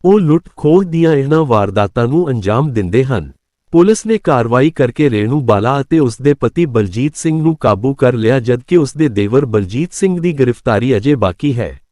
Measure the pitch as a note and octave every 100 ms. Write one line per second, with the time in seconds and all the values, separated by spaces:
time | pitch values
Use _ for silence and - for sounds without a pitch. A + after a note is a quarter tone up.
0 | F3+ G#3 D#3+ D#3+ - - D3 F3 F#3 E3
1 | E3 D3 C3+ D#3+ D3+ A2 G2+ G2 G2+ -
2 | A#2+ D#3 E3 B2 F#2+ A2 D3+ A2+ F2+ A2
3 | C3 A#2 C#2+ - _ _ _ E3 F#3 A3
4 | G#3+ A3 F3 C3 A#2 B2 D3 - B2 -
5 | D3 G#2+ G#2+ D3 A#2+ G#2 A2 C#3 C3 D#3+
6 | C3 A2+ C3+ C#3+ A#2+ - E3+ A#2 G2+ G2
7 | C#3+ - D#3+ D#3+ D#3 D#3+ A2+ G2 B2 C#3
8 | B2+ B2 A2 C3+ A#2+ B2 - F3 C#3 C#3+
9 | D3+ G#2 G2+ B2 C#3 G#2+ F#2+ A#2 E3+ -
10 | F#3+ F3+ E3+ C#3+ B2 A#2+ - G#2 B2 A2+
11 | B2 C#3+ G2 F2 D3 A#2+ F2+ C#2 _